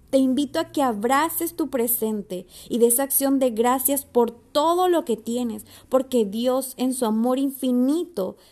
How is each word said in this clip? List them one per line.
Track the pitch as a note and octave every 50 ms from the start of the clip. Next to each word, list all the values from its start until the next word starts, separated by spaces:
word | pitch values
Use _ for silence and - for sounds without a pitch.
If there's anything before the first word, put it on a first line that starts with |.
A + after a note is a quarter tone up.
| - -
Te | - C4+
invito | C4+ B3+ B3+ C#4 D4 C4+ - D#4+
a | E4 E4
que | - D#4
abraces | C#4 B3+ A3 G3+ G3+ A#3+ C4+ C#4 D#4 E4 - - E4 E4 -
tu | - D#4+ C4+
presente | - B3 A#3 A#3+ A#3 - A3 A3 A3 G#3 G3 - F#3 F3+ F#3 - - - - -
y | - A#3
des | A#3 A#3+ A#3 B3
acción | C#4 C4+ - - C#4 C#4 C#4 C4+
de | C4 B3+
gracias | A3 G#3 A#3+ B3 B3+ C4+ B3+ - C#4+ C4+ -
por | - - A#3+ A#3 A#3
todo | A#3 - - _ - D4 D4 E4 F4 F4 F#4 F#4
lo | F4 D#4+ D#4+
que | - A3
tienes, | G3+ - A#3 A#3 B3 B3 A#3 G#3+ G#3+ - - - - - -
porque | - C4 C4 C4 C4 A#3+ G#3+
Dios | G3 G3 A3+ A#3+ B3+ B3+ C4 C4 C4 -
en | - B3+ C4
su | B3 - B3
amor | G#3+ A3 A3 A#3 B3+ B3+ C4
infinito | C#4 C#4 C4+ - - B3+ B3 B3 B3 C4 D4+ E4+ E4+ E4+ - G#3 F#3 F#3+ G3+ - _ _